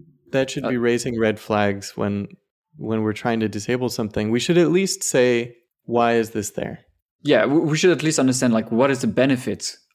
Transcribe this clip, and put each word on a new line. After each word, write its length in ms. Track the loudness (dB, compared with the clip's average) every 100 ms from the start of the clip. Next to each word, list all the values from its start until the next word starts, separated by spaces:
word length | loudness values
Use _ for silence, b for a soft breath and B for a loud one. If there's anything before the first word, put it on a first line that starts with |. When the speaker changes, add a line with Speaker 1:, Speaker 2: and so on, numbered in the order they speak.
| -20 _ _
Speaker 1:
that 180 | -2 -2
should 140 | -4 -4
Speaker 2:
Uh, 40 |
Speaker 1:
be 80 | 0
raising 420 | 2 0 -2 0
red 200 | 0 0
flags 540 | -2 0 0 -2 -8 -6
when, 300 | -4 -2 -6 -12 _ _ _ -14
when 260 | -6 -2
we're 120 | -2
trying 260 | -2 -2 -2
to 100 | -2
disable 400 | -4 -4 -2 -2
something. 400 | -4 -4 -4 -2
We 100 | -2
should 180 | 0 2
at 120 | 2
least 300 | 2 0 -4
say, 520 | -2 2 4 2 -2 -10 _ _ -4
"Why 280 | 2 4
is 180 | 2 0
this 200 | -4 -6
there?" 280 | -8 -8 -10 _ _ _ _
Speaker 2:
Yeah, 220 | 2 4 4
we, 140 | 2
we 180 | 0 2
should 140 | 2
at 120 | 2
least 160 | 0 0
understand, 340 | 0 2 2
like, 180 | 0 0
what 200 | 2 2
is 80 | 2
the 60 | -2
benefit 680 | 2 2 2 -2 -6 -8 -12 _